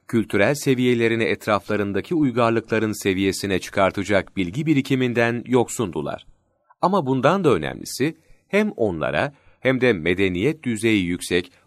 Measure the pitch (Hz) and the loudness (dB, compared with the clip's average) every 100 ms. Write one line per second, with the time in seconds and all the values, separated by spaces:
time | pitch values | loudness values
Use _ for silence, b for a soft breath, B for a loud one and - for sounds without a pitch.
0 | - 117 101 101 104 147 143 123 123 117 | -4 -2 0 2 2 2 0 2 2 2
1 | 113 113 113 98 - 104 - 104 101 98 | 2 0 0 -2 -2 -2 0 -2 -2 -4
2 | - 170 139 113 117 117 - 110 110 98 | -2 0 0 2 2 0 0 -2 -2 -2
3 | 101 95 98 90 98 90 - 101 95 101 | -2 2 0 -2 -2 -4 -2 0 0 0
4 | 95 98 - 98 87 117 156 139 131 135 | 0 -2 0 -4 -4 -2 0 0 2 0
5 | 123 120 117 117 - 123 110 - 101 78 | 0 0 0 -2 0 0 0 -2 -4 -4
6 | 71 - - _ _ b b _ 165 196 | -6 -8 -14 _ _ b b _ 0 0
7 | 131 131 131 196 160 90 69 64 - - | 0 0 2 2 2 2 -2 -8 -12 -4
8 | 147 160 b b b 202 214 - 107 82 | -4 -4 b b b 0 0 0 -2 0
9 | 65 76 143 b b b 127 127 123 95 | -2 0 -2 b b b -2 2 2 2
10 | 80 92 95 87 123 160 127 107 113 107 | 0 2 0 2 -2 -2 -4 0 2 2
11 | 87 90 - 90 - b | 2 -2 0 -2 -2 b